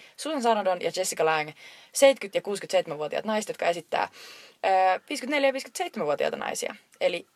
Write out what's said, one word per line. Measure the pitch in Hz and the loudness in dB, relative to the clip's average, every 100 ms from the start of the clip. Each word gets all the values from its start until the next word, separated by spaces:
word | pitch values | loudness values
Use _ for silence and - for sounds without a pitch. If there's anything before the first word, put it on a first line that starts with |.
| - - | -16 -12
Susan | 294 302 | -6 0
Sarandon | 233 214 185 180 | 2 2 2 0
ja | 170 185 | -2 -2
Jessica | 185 - 160 | -2 0 2
Lange, | 156 151 - - - - | 2 -2 -10 -20 -20 -10
seitkyt | - 277 254 202 170 | 6 6 6 0 -4
ja | |
kuusikymmentäseitsemänvuotiaat | 196 196 160 185 170 147 151 147 214 | -4 -6 -2 0 0 -4 -4 -4 -2
naiset, | 214 214 | -2 -4
jotka | - 170 | -2 -2
esittää, | 170 - - - - - - - _ 190 | -2 -2 -4 -4 -6 -20 -20 -20 _ 2
ö, | 190 185 185 - | 4 4 2 -2
viisikymmentäneljä | 294 254 294 269 | -8 -4 0 0
ja | |
viisikymmentäseitsemänvuotiaita | 262 262 - 349 220 151 143 - - | 0 -6 -8 -8 -4 -2 0 0 -2
naisia. | - - - - _ _ | -6 -6 -8 -10 _ _
Eli | 180 175 - | -2 -2 -8